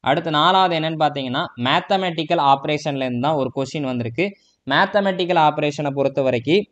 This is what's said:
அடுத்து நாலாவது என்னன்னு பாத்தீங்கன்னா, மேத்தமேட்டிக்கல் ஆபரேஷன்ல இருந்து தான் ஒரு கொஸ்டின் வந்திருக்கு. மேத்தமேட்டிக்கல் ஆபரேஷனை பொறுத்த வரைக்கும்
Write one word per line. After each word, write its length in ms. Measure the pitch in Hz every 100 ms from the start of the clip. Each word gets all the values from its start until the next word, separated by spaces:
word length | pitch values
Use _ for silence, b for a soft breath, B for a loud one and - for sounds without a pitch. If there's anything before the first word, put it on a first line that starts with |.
அடுத்து 260 | 131 151 165
நாலாவது 440 | 151 165 190 185
என்னன்னு 260 | 165 160 160
பாத்தீங்கன்னா, 420 | 151 143 131 131 170 -
மேத்தமேட்டிக்கல் 800 | 123 160 180 196 185 165 156 170
ஆபரேஷன்ல 600 | 139 139 151 147 156 139
இருந்து 200 | 131 123
தான் 140 | 135 156
ஒரு 120 | 127
கொஸ்டின் 380 | 139 131 156 139
வந்திருக்கு. 360 | 123 117 117 196 196 b b -
மேத்தமேட்டிக்கல் 760 | 143 - 208 196 185 175 175
ஆபரேஷனை 500 | 151 147 147 143 147
பொறுத்த 280 | 139 135 135
வரைக்கும் 420 | 131 123 117 185 208